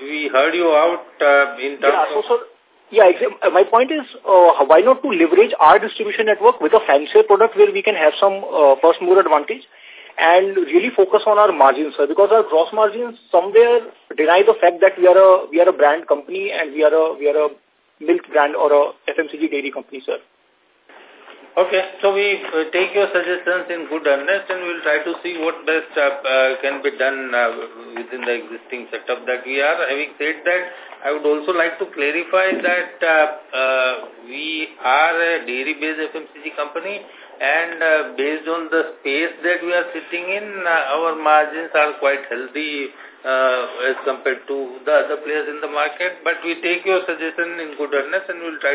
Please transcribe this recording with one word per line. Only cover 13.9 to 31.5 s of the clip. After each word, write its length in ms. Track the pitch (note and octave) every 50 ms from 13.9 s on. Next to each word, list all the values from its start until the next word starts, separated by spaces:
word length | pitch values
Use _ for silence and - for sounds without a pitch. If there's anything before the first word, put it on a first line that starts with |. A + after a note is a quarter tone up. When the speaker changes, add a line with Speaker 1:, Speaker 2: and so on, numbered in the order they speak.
| - _ _ - -
Speaker 2:
deny 260 | - D#3 D#3 F3 F#3 G#3
the 80 | A3+ - -
fact 180 | - F3 F3 E3+
that 120 | G3 F#3+ F#3+ F3+
we 100 | F3+ F3+
are 80 | F3
a, 320 | F#3+ F#3+ F#3+ F#3 F#3 - C3+
we 100 | D3 E3
are 80 | F3 F#3
a 40 |
brand 340 | F3+ - D3+ C#3+ D3+ E3+ E3
company 460 | - D3 D3 - - F3+ F#3+ G3 G3
and 200 | - F3 D#3+ D3
we 120 | C3+ D3+ D3+
are 80 | D3+
a, 240 | D3+ D#3+ D#3+ D#3+ D3+
we 100 | C#3 C#3+
are 200 | D3 D3 D3+ D3+
a 20 | D3 C#3+ - _ _ _ _ _ _ _ -
milk 280 | D#3 D3+ F3 F3 - -
brand 240 | - D3+ C#3+ D3 D3
or 160 | - D#3+ D3
a 220 | C#3+ C#3+ C#3+ C#3+ - _ _ -
F 80 | D3 E3
M 100 | D#3+ D3+
C 60 | - D3
G 100 | D#3+ D3+
dairy 220 | D3 C#3+ C#3+ C#3
company, 300 | - C3+ B2+ _ C#3+ C3 C3+
sir. 140 | - - - - _ _ _ _ _ _ _ _ _ _ _ _ _ - - - - - - - - - - - - -
Speaker 1:
Okay, 260 | E3 F#3 - G3+ F#3 F#3 - - -
so 100 | - G3
we, 300 | G3 G3+ G3+ G3+ G3 -
uh, 240 | - - E3 D#3+ D#3 D#3 -
take 160 | F#3 F#3+ - - G3+
your 80 | G3 F#3+ -
suggestions 560 | F3+ E3+ F3 F3+ F3+ - F3 F3+ F#3 F3 -
in 160 | F3 E3+ D#3
good 160 | C3+ D3+ D#3+ D#3
earnest 460 | D3 C#3 C#3 C#3+ E3 G3 G3 F#3+ -
and 80 | F#3 F#3 F3+
we'll 160 | F3 F3 E3
try 160 | D#3 D#3 D3+ D3+ D3+
to 80 | E3+ E3 -
see 160 | - F3 F3 E3
what 260 | D#3+ E3 D#3 D3 C#3+
best, 220 | D3+ D#3+ D#3+ D#3+ - -
uh, 240 | D#3 C#3+ C#3 C#3 C#3 -
uh, 340 | C3+ C3 C3 C3 C3 C3 C3
can 220 | - C#3 C#3 C#3
be 80 | C3+ C#3+ - -
done, 320 | C3 C3+ C3+ C3+ C3 B2+
uh, 200 | B2 A#2+ A#2+ A2+ A#2 A#2+ A#2 A2+ - A2+ A#2 A#2+ A#2
within 320 | A#2 A#2 - B2+ B2+ A#2+
the 80 | A#2+ A#2+ A#2+
existing 480 | A#2 G#2+ A2+ A#2 - - B2+ B2 A2+ -
setup 320 | - G#2+ - - B2 A#2 A#2
that 200 | B2+ B2+ B2 B2+
we 160 | B2+ C3+ C#3
are. 240 | C#3 D3 E3+ E3+ E3
Having 320 | B2+ C3+ C#3+ D3+ D3 - -
said 240 | D3 D#3 D#3 D#3 -
that, 180 | F3 F3 F3+ F3+ F3+ - - - - - - -
I 60 | C#3+ D3+
would 80 | D3+
also 320 | D3 D3 D3+ D3+ D3 F3